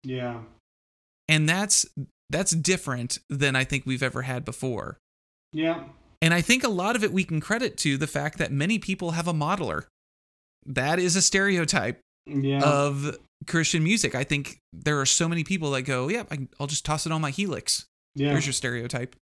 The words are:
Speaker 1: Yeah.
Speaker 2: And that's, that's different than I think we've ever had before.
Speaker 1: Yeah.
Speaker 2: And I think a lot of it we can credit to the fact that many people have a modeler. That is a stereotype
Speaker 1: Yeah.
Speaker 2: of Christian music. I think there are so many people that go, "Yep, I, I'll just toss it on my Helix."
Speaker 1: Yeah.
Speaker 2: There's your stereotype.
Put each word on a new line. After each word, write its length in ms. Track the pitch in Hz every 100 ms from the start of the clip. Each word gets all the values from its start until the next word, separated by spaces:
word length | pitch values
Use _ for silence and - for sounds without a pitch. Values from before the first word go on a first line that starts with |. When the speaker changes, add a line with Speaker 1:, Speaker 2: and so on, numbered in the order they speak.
Speaker 1:
Yeah. 380 | 135 127 123 117 117 - _ _ _ _ _ _ -
Speaker 2:
And 200 | 156 151
that's, 360 | 180 208 - - - - _ _
that's 220 | 147 190
different 680 | 165 160 185 - 123 120 - _
than 260 | 139 143 131
I 80 |
think 220 | 131 139 131
we've 180 | 131
ever 200 | 131 123
had 220 | 127 127 113
before. 520 | 110 131 113 - - _ _ _ _ _
Speaker 1:
Yeah. 320 | 311 - 170 - - _ _
Speaker 2:
And 120 | 165
I 80 | 170
think 220 | 165 254
a 60 | 254
lot 260 | 185 190 240
of 80 |
it 80 | 208
we 120 | 180
can 160 | 185 156
credit 360 | - 226 247 -
to 180 | 151 139
the 100 | 151
fact 300 | 147 147 -
that 140 | 160
many 260 | 139 160 226
people 340 | - 190 175
have 160 | 165 170
a 60 |
modeler. 520 | 160 147 196 135 76 - _ _ _ _ _ _ _ -
That 340 | 127 135 175
is 160 | 180 180
a 60 |
stereotype 760 | - 196 196 180 160 170 107 - _ _ -
Speaker 1:
Yeah. 340 | 143 135 139
Speaker 2:
of 540 | 143 143 143 139 143 - _ _ -
Christian 360 | 165 156 175
music. 300 | 156 220 131 123
I 80 |
think 360 | 139 143 143 - _
there 260 | 82 147 147
are 60 | 135
so 220 | - 165
many 160 | 170
people 280 | 151 190 151
that 120 | 135
go, 240 | 131 127 131
"Yep, 180 | 233 214
I, 160 | 156 131 _
I'll 80 | 143
just 180 | 151 -
toss 200 | 151 165
it 60 |
on 100 | 160
my 80 | 151
Helix." 540 | 139 202 123 - - - _ _ 135
Speaker 1:
Yeah. 140 | 143
Speaker 2:
There's 160 | 151 143
your 80 |
stereotype. 640 | 127 127 120 120 127 127 -